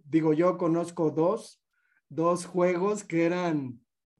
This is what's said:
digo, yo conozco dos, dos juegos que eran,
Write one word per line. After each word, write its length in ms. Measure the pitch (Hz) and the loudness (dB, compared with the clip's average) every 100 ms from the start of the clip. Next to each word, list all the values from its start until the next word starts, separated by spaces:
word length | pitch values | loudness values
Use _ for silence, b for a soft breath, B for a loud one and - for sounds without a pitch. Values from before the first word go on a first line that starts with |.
digo, 280 | 143 160 156 | -2 0 2
yo 240 | 151 175 180 | 4 2 2
conozco 520 | 175 165 170 - 156 | 0 0 -2 -2 -2
dos, 520 | 147 165 220 - - _ _ _ _ - | 2 0 0 -6 -20 _ _ _ _ -14
dos 380 | 143 170 175 175 | -2 0 0 -2
juegos 560 | 185 180 175 196 208 | 0 2 2 -2 -4
que 200 | - 165 170 | -4 0 0
eran, 540 | 180 175 156 131 120 _ _ _ | 0 -2 -2 -4 -12 _ _ _